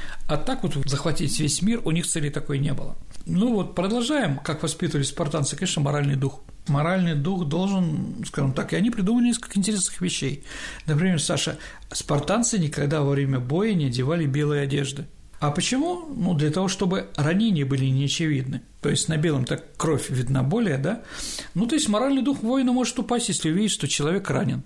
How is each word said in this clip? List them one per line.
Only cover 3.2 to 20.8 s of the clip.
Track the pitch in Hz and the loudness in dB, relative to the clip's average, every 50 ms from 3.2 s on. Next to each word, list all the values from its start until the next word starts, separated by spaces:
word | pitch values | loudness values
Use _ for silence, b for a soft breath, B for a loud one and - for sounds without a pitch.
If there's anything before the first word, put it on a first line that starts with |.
| - | -4
Ну | - 165 180 214 262 233 | -2 0 2 2 2 2
вот, | 202 170 - - | 2 0 0 -2
продолжаем, | - 185 190 220 247 233 240 302 294 240 160 139 135 | -2 0 0 0 0 0 2 2 2 2 2 0 -2
как | - - 156 - - | -2 -4 -4 -2 -2
воспитывали | 160 - - 185 156 - 143 139 | -4 -2 -2 -2 0 0 0 0
спартанцы, | - - - 170 151 160 160 143 - - | -2 -2 -2 -2 -2 0 0 0 -2 -2
конечно, | - 190 175 - 170 | -4 -4 -2 0 0
моральный | 143 139 143 147 143 143 139 | 0 0 2 2 2 0 2
дух. | 135 139 135 - - - - - - - - | 0 0 -2 -2 -6 -12 -16 -18 -10 -4 0
Моральный | 143 143 147 165 185 190 180 170 160 | 2 2 2 2 2 2 2 2 2
дух | 147 139 175 196 180 180 | 0 0 0 0 0 0
должен, | 139 147 170 185 196 196 190 180 165 151 135 131 - - - - - | 0 0 0 0 2 2 2 2 2 0 -2 -2 -4 -6 -8 -8 -6
скажем | - - 135 135 131 | -2 0 0 0 0
так, | - - - | 0 -2 -2
и | - | 0
они | 165 190 247 | 0 2 2
придумали | 240 214 185 190 233 247 240 | 2 0 0 2 4 4 4
несколько | 240 233 - - - - 202 | 4 2 0 -4 -2 0 0
интересных | 190 220 214 196 175 - - - | 0 2 0 0 -2 -4 -4 -4
вещей. | 180 180 165 - 135 135 139 - B B B B B B B B B | -4 -4 -2 -2 -4 -4 -4 -6 B B B B B B B B B
Например, | - 156 147 175 190 180 156 | 0 0 2 4 2 2 2
Саша, | 147 - 170 - - 160 147 B B B B B B - | 2 0 0 0 -2 -4 -4 B B B B B B -10
спартанцы | - - - - 147 143 147 - 190 233 240 - - 208 | -10 -8 -4 -2 0 0 0 0 0 2 2 0 0 0
никогда | 165 147 151 - 143 143 160 156 | 0 0 0 -2 -2 0 0 2
во | 143 139 | 2 2
время | 139 139 139 135 135 127 | 2 2 2 0 0 -2
боя | 127 123 147 175 208 226 208 | -2 0 0 2 2 2 2
не | 175 143 135 | 2 2 0
одевали | 120 127 127 135 165 175 160 | 0 0 0 0 0 0 0
белые | 143 131 143 151 147 147 147 143 | 0 0 0 2 2 2 0 0
одежды. | 135 139 143 139 135 - - - - - - - - - - | 0 0 -2 -2 -2 -4 -8 -10 -12 -14 -18 -20 -18 -8 -2
А | - 147 | -2 0
почему? | 147 - - - 247 262 302 349 359 349 339 311 277 | 0 0 0 0 0 0 0 0 -2 -4 -6 -8 -4
Ну, | 240 175 190 180 | -2 0 0 2
для | 143 151 151 | 2 2 2
того, | 156 185 190 190 | 2 2 0 0
чтобы | 185 - 208 180 185 196 190 - - - | 0 0 0 0 0 0 -4 -4 -2 0
ранения | 139 151 175 196 226 233 196 151 139 | 2 2 4 4 4 4 2 2 2
были | 131 139 135 135 | 2 0 2 2
неочевидны. | 135 131 135 143 139 - - 170 156 151 131 127 127 - - - - - - | 2 2 2 2 0 0 0 0 2 2 0 0 -2 -6 -8 -8 -12 -12 -4
То | - 143 | -2 0
есть | 139 135 - - | 0 2 0 0
на | 160 151 | 0 2
белом | 151 170 147 135 127 | 2 2 2 2 0
так | - 139 - - - - | 0 -2 -4 -6 -10 -8
кровь | - - 165 156 127 - - | -2 0 2 2 0 0 -2
видна | 135 127 123 123 139 135 | -2 -2 0 2 2 2
более, | 127 135 170 240 233 196 143 | 2 2 2 2 2 2 2
да? | 135 | 0